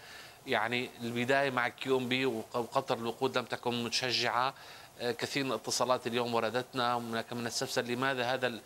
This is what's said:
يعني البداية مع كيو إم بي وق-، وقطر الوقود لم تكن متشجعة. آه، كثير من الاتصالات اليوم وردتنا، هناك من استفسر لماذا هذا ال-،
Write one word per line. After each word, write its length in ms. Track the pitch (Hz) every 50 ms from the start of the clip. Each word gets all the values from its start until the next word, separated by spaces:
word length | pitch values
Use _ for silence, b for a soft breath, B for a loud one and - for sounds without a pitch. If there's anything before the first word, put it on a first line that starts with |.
| B B B B B B B B B
يعني 440 | 139 127 107 107 113 120 123 127 - - -
البداية 500 | 120 117 117 120 123 120 135 135 139 135
مع 180 | 127 123 120 123
كيو 300 | - - - 131 131 131
إم 100 | 127 120
بي 180 | 127 131 131
وق-، 300 | 131 117 110 107 - -
وقطر 420 | 123 117 113 - 135 131 - 127 113
الوقود 400 | 117 117 113 - 131 135 120 127
لم 60 | 117
تكن 400 | - 127 - - 123 120 120 117
متشجعة. 720 | 113 - - 131 127 113 110 123 120 110 120 127 135 - B B B B B B B B -
آه، 120 | 113 123 117
كثير 320 | - 127 - - 143 135
من 60 | 131
الاتصالات 560 | 113 113 - 127 113 - 123 120 127 120 -
اليوم 280 | 123 113 123 120 120 117
وردتنا، 600 | 117 113 110 110 127 127 - - 131 120 120 123
هناك 380 | 120 120 113 113 113 110 - 123
من 140 | 120 120
استفسر 360 | 117 - - 135 127 - 135 120
لماذا 420 | 120 123 120 131 135 139 127 120
هذا 220 | 120 131 123 127
ال-، 140 | 123 113 104 -